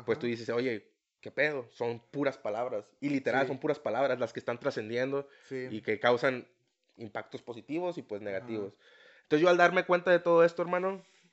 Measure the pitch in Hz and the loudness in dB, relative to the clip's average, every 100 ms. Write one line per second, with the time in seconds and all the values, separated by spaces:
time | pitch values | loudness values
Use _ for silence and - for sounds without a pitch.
0 | 120 110 120 117 110 117 127 110 - _ | -4 -2 -2 -4 -4 -2 -2 -4 -10 _
1 | _ _ 113 - 147 143 117 - 120 117 | _ _ -8 -2 0 -2 -8 -6 -6 -6
2 | _ 139 139 131 110 104 123 107 - - | _ -4 -2 -2 -6 -4 -4 -6 -10 -8
3 | 143 139 120 123 135 135 151 143 - 113 | -4 -2 0 0 0 -2 -4 -4 -2 0
4 | 139 123 117 - - 120 139 127 107 117 | 0 0 -4 -6 -8 -6 -4 -6 -4 -4
5 | 131 139 139 _ - 131 127 110 - 107 | -2 -4 -6 _ -14 -10 -8 -8 -4 0
6 | 120 120 139 123 - _ _ _ _ - | 4 4 2 -2 -8 _ _ _ _ -18
7 | 110 110 - 127 - 113 - 156 180 165 | -12 -10 -10 -14 -14 -14 -8 -6 -6 -8
8 | 120 104 104 95 120 110 98 - _ _ | -10 -10 -6 -8 -6 -8 -8 -12 _ _
9 | - _ - 151 175 175 175 185 180 180 | -20 _ 0 4 6 6 6 4 2 2
10 | 180 175 175 170 170 170 175 180 185 196 | 4 4 6 6 6 4 -2 -2 -2 -6
11 | - _ _ | -12 _ _